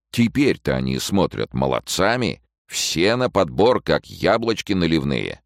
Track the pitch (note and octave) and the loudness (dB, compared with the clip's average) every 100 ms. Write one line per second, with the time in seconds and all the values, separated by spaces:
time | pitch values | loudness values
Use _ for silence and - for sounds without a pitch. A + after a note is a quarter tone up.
0 | _ - A#2 B2+ C#3 - - C2 C2 C2 | _ 0 0 2 0 0 -2 -2 -2 -4
1 | - G2 F2 G1+ G#1 B1+ C2 B1+ - - | -2 0 0 -2 -6 -2 -2 -2 -4 -2
2 | G2 B2+ G#2+ - _ _ - - - D#2 | 0 0 -2 -6 _ _ -12 -6 -4 0
3 | F#2+ B2 B2 - D#2+ B1 A2+ A2+ - D2 | 0 2 0 0 0 4 4 4 0 -2
4 | - F#2 E2+ A2+ A#2 A2+ - F#2+ E2 D#2+ | -2 -2 0 2 0 -4 -2 0 2 2
5 | C#2 B1 G1+ - | 0 -4 -6 -10